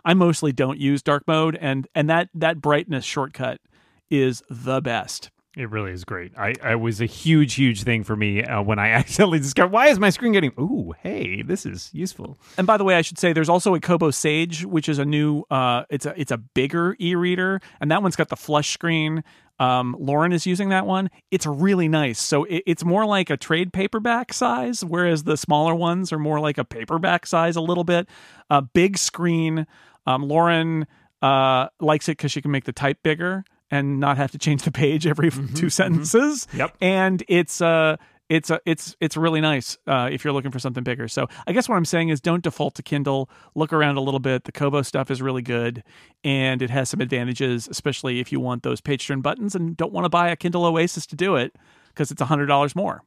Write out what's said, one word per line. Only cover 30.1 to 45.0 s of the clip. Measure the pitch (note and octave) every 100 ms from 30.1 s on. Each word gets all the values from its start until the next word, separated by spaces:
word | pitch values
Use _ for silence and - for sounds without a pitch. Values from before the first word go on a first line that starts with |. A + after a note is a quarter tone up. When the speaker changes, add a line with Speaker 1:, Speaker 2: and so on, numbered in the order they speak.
| C3 C#3+
Speaker 1:
Lauren, | D#3 E3+ E3 D#3+ D#3+ D3+ _ _ _
uh, | C3+ C3+ C3 C3 C3 -
likes | D#3 D#3 -
it | D#3
'cause | C#3+
she | D3+
can | D3
make | C#3
the | -
type | - C#3 -
bigger | D#3+ D#3 F3 F#3+ F#3+ _ _
and | C#3+ C#3 C#3
not | C#3 C3+
have | C#3
to | D3+
change | D#3 C#3+
the | -
page | C3+ C#3+ D#3 D#3+
every | D3+ E3
Speaker 2:
Mm-hmm, | C3+ C3+
Speaker 1:
two |
Speaker 2:
mm-hmm. | C#3+ F3
Speaker 1:
sentences. | - F#3+ E3 D#3 A3+ D4 C#4 -
Speaker 2:
Yep. | F#3+ C3 -
Speaker 1:
And | F#3 F#3+ F#3+ F#3 -
it's, | F3+ E3 -
uh, | E3+ E3 D#3 D#3 - _ -
it's, | D#3+ -
uh, | E3 -
it's, | D#3+ - -
it's | D#3+ D#3+
really | E3 D#3+
nice, | D#3 C#3 - - -
uh, | C3+ B2
if | C#3 D3
you're |
looking | C#3 C3+
for | B2+
something | C3 B2
bigger. | B2+ B2 A#2
So | - B2+ - -
I |
guess | G3 B3
what | G3+
I'm | E3
saying | E3+ E3
is | D3
don't | F3+ F3
default | E3 - C#3+ -
to |
Kindle. | - C#3+ C#3+ C3+ C3 - - C#3+
Look | D#3
around | D#3+ D3 C#3
a |
little | C3+ C3+
bit. | C3 B2+
The | -
Kobo | - C#3+ D3
stuff | C3 C#3+